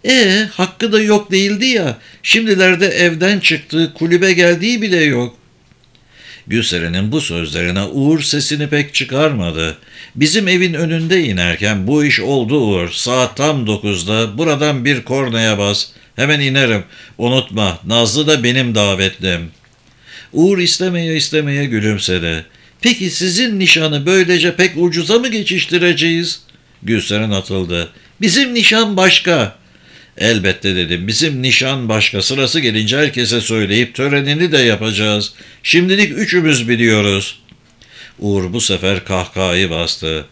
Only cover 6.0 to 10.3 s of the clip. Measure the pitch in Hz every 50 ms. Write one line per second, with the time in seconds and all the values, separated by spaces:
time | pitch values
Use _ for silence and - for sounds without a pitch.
6 | _ _ _ - - - - - - - 101 117 110 - 90 87 82 85 85 92
7 | 98 107 139 156 - - 85 85 85 76 73 85 87 87 90 98 101 80 - 139
8 | 135 147 165 156 147 - 151 147 139 - 151 147 147 143 147 147 143 147 - 160
9 | 143 120 127 139 156 156 139 107 87 85 78 80 80 80 73 - - - - -
10 | - - _ 117 143 151